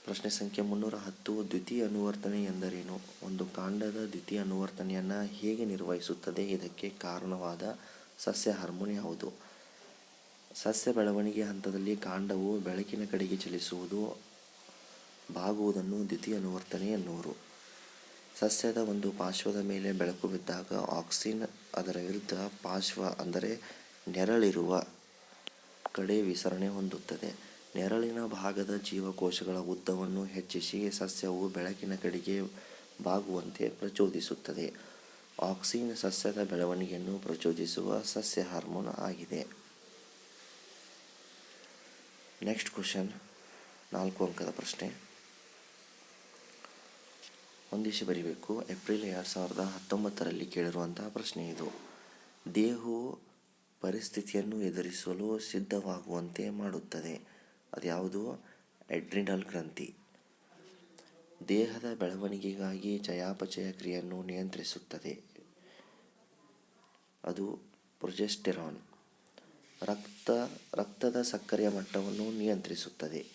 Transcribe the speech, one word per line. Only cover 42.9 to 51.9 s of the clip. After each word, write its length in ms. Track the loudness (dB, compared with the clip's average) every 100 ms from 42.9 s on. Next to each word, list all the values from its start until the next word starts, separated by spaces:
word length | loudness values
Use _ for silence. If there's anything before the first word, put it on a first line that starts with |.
| 0 -2 -4 -14 -20 -20 -18 -20 -20 -6
ನಾಲ್ಕು 280 | 0 0 2 0
ಅಂಕದ 240 | 0 -4
ಪ್ರಶ್ನೆ. 380 | -4 -4 -4 -4 -6 -16 -20 -20 -20 -20 -20 -20 -20 -20 -20 -20 -20 -20 -20 -20 -18 -18 -18 -20 -20 -20 -18 -18 -18 -20 -20 -6
ಹೊಂದಿಸಿ 360 | -2 0 0
ಬರಿಬೇಕು. 480 | 0 0 0 -4 -2 -4 -2
ಏಪ್ರಿಲ್ 320 | -6 0 0
ಎರಡ್ 240 | 2 -2 -2
ಸಾವಿರದ 340 | -2 -2 0 -2
ಹತ್ತೊಂಬತ್ತರಲ್ಲಿ 800 | -4 -2 0 0 0 -2 0 -2
ಕೇಳಿರುವಂತಹ 640 | 0 2 2 -2 -2 -4
ಪ್ರಶ್ನೆ 340 | -4 -4 -4 -4
ಇದು. 180 | -4 -6 -6 -14